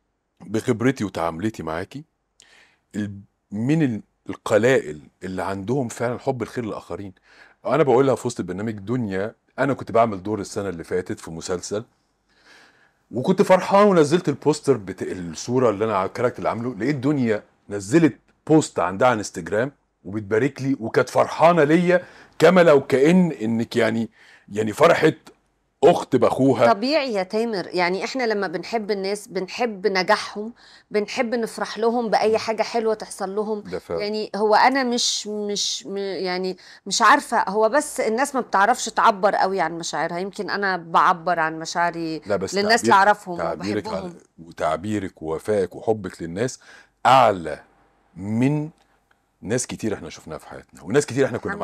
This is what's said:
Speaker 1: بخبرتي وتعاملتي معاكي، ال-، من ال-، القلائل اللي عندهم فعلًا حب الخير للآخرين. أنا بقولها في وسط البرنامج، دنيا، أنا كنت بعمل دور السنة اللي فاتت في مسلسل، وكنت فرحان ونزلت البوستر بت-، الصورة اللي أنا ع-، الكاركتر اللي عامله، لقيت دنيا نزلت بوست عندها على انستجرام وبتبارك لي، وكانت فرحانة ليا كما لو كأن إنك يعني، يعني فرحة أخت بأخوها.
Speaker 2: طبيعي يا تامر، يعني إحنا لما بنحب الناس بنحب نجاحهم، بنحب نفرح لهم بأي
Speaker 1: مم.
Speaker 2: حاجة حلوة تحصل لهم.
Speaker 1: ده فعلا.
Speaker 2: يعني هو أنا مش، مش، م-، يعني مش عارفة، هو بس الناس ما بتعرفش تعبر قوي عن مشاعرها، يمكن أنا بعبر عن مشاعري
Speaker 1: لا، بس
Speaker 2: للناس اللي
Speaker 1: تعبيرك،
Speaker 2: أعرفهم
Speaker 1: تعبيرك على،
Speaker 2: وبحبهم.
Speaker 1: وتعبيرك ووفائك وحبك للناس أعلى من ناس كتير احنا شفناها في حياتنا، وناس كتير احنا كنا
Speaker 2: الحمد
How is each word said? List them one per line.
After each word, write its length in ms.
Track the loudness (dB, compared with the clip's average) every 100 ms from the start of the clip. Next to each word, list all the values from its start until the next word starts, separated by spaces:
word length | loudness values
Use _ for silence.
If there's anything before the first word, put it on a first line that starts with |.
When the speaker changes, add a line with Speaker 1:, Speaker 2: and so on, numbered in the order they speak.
| _ _ _ _ -6
Speaker 1:
بخبرتي 520 | -4 -2 0 0 0
وتعاملتي 600 | -4 -2 -4 -2 -4 -6
معاكي، 400 | -6 -6 -8 -14 -18 _ _ _ _ _ _ _ _ -8
ال-، 240 | -8 -10 -18 _ _
من 300 | -4 0 2
ال-، 180 | 0 -2 -10 _ -14
القلائل 720 | -10 0 2 4 2 0 -10 -18 _
اللي 200 | -10 -8
عندهم 440 | -6 -6 -4 -4 -4
فعلًا 320 | -4 -6 -4
حب 220 | -6 -6
الخير 240 | -6 -8 -8
للآخرين. 480 | -10 -10 -12 -12 -18 _ _ -20 _ -2
أنا 180 | 2
بقولها 320 | 4 6 4 2
في 120 | -2
وسط 120 | -6
البرنامج، 340 | -6 -6 -6
دنيا، 600 | -6 -4 -4 -2 -4 -4 -8 _ -4
أنا 140 | -2
كنت 180 | -2 0
بعمل 320 | 2 2 0
دور 160 | -4 -4
السنة 300 | -6 -6 -6
اللي 140 | -8
فاتت 360 | -6 -4 -4 -8
في 120 | -10
مسلسل، 520 | -10 -6 -6 -4 -8 -8 _ _ _ _ _ _ -20 _ _ _ _ _
وكنت 300 | -6 0 2
فرحان 460 | 4 4 4 4 6
ونزلت 420 | 6 4 2 0
البوستر 480 | -2 0 0 2 0
بت-، 240 | -2 -8
الصورة 680 | -8 -8 -8 -10 -4 2 2
اللي 160 | 2 0
أنا 120 | 0
ع-، 80 | -2
الكاركتر 320 | -2 -2 -2
اللي 120 | -4
عامله، 260 | -4 -6 -4
لقيت 200 | -4 -2
دنيا 480 | 0 0 0 -2 -6 _ -12
نزلت 480 | -10 0 4 4 2 _ _ 2
بوست 320 | 4 2 -2
عندها 280 | -2 2 2
على 100 | 2
انستجرام 540 | -2 -10 -4 -2 -2 -6 _ _ -12
وبتبارك 560 | -10 -2 0 0 -2
لي، 160 | -4 -4
وكانت 300 | -2 -2 0
فرحانة 540 | 0 0 4 4 6
ليا 400 | 4 4 4 2 0 -18 -16 2
كما 220 | 6 8
لو 180 | 8 6 6
كأن 440 | 4 6 6 4
إنك 440 | 0 -2 -2 -2 0
يعني، 340 | 2 0 -4 _ _ _ -10
يعني 220 | -6 -4
فرحة 380 | 4 4 6 2 0 -8 _ _ _ _ _
أخت 320 | 4 4 2 2
بأخوها. 580 | 4 4 4 6 4
Speaker 2:
طبيعي 400 | 4 2 0 0
يا 100 | -2
تامر، 440 | -2 -2 -2 -4 -4
يعني 360 | -2 0 0 -4
إحنا 180 | -4
لما 240 | -2 -2 -2
بنحب 440 | -6 -4 -4 -4
الناس 360 | -4 -4 -6 -6
بنحب 600 | -8 -6 -4 -4 -2 -2
نجاحهم، 640 | 0 2 0 -2 -10 -10 -12 -20 -20 _
بنحب 440 | -4 -2 -4 -2 -2
نفرح 420 | -4 -6 -8 -2
لهم 320 | 0 0 0
بأي 220 | 0 2
Speaker 1:
مم. 60 | 0
Speaker 2:
حاجة 260 | 0 -4
حلوة 300 | -2 -2 -2
تحصل 420 | -2 -6 -10 -6 -4
لهم. 240 | -4 -6
Speaker 1:
ده 180 | -6 -10
فعلا. 220 | -6 -4
Speaker 2:
يعني 300 | -4 -4 -6 0
هو 200 | 4 6
أنا 280 | 6 4
مش، 440 | 0 0 -2 -4 -6
مش، 580 | -6 -4 -4 -4 -6 -8
م-، 100 | -8
يعني 600 | -6 -6 -4 -4 -6 -8 -14 -18 -6
مش 160 | 2
عارفة، 440 | 6 4 2 -2 0
هو 200 | 0 2
بس 300 | 2 -2 -4
الناس 360 | -2 0 -2 -4
ما 60 |
بتعرفش 440 | -2 2 2 2 -2
تعبر 500 | 2 2 4 2 2
قوي 260 | 0 0
عن 160 | -2 -4
مشاعرها، 400 | -6 -4 -4 -4
يمكن 300 | -8 -8 -6
أنا 280 | -4 -2 -2
بعبر 600 | 0 2 4 2 0 -2
عن 200 | -2 -4
مشاعري 600 | -6 -2 -2 -2 -6 -8 -4
Speaker 1:
لا، 100 | -4
بس 200 | -2 0
Speaker 2:
للناس 260 | 2 2
اللي 100 | 4
Speaker 1:
تعبيرك، 160 | 4 4
Speaker 2:
أعرفهم 300 | 2 -2 -6
Speaker 1:
تعبيرك 500 | -6 -4 -4 -4 -4
على، 100 | -8
Speaker 2:
وبحبهم. 200 | -8 -14 _ -20 -18
Speaker 1:
وتعبيرك 760 | -6 -2 -2 -4 -6 -6 -10
ووفائك 540 | -8 -6 -2 -2 -2 -4
وحبك 460 | -4 -4 -6 -10
للناس 380 | -8 -6 -6 -8 -20 -20 _ _ 4
أعلى 540 | 6 6 2 -4 -10 -14 _ _ _ _ -14
من 540 | -6 0 0 0 -4 -12 _ _ _ _ _ _ -6
ناس 220 | -4 -4
كتير 260 | -6 -6
احنا 160 | -6 -10
شفناها 280 | -16 -14 -16
في 100 | -14
حياتنا، 360 | -20 -20 -18
وناس 220 | -4 0 0
كتير 200 | 0 0
احنا 120 | -2
كنا 160 | -6
Speaker 2:
الحمد 80 | -4